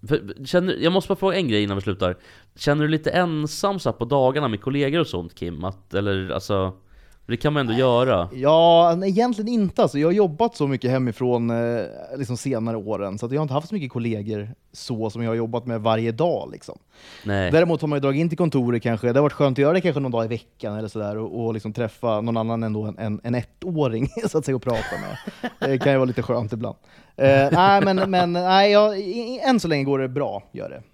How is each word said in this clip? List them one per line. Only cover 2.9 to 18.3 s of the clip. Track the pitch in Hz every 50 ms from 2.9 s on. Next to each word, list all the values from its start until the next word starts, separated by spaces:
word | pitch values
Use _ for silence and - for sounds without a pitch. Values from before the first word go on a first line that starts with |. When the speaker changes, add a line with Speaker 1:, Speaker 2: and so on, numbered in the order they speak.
| 156 156 156 -
Speaker 1:
ensam | - 180 180 175 160 151 151 147 - - - 196 202 185
så | - 131
här | 110
på | - 117
dagarna | 120 143 139 131 127 135 151 147
med | 127 107 101
kollegor | - 131 135 143 143 139 143 170
och | 156
sånt, | - - 90 87 85 -
Kim? | - 90 87 87 73 87
Att, | 95 98 - _ _ -
eller, | 95 101 104 98 95 95 90 64
alltså, | 90 - - 104 98 95 95 92 - _ _ - - - - - _ -
det | - 117
kan | 123 - 151 151
man | 147
ändå | 135 113 113
göra. | 120 131 127 120 120 127 131 117 92 85 92 120
Speaker 2:
Ja, | 131 131 143 156 160 165 170 170 170 170 170 165
nej, | 175 185 196
egentligen | 185 208 233 247 240 196 214
inte. | 220 247 226 202 175 - -
Alltså, | 220 147 - 143
jag | 147
har | 165 180
jobbat | 208 208 175 147 151 226 233 -
så | - 147
mycket | 139 135 117 - 123
hemifrån, | 127 131 131 123 107 - 127 123 123 120 117 117
eh, | 117 117 117 117 120 117 95 - 53 64 76 - 131
liksom, | 131 139 - 123
senare | 113 - 135 131 113 110 117 113
åren, | 113 95 104 107 95 101 98 98
så | 104 -
att | 117
jag | 131 147
har | 156
inte | 139 127
haft | 147 156 -
så | 220
mycket | 202 147 123
kollegor | - 123 117 117 110 104 101 110 107 104 104 110 127 _ _ _ _
så | - - - 127 110 113 110
som | 104 113 117
jag | 113
har | 113
jobbat | 113 117 113 117 120 117
med | 123 117 113
varje | 107 113 113 110 113 117
dag, | 113 113 156 175 151 104 73 64
liksom. | - - - - - - _ _ _ - - - - - -
Speaker 1:
Nej. | 107 101 98 95 90
Speaker 2:
Däremot | - 160 175 170 165 151
har | 160
man | 151 147
ju | 143
dragit | 135 139 135 143
in | 165
till | 170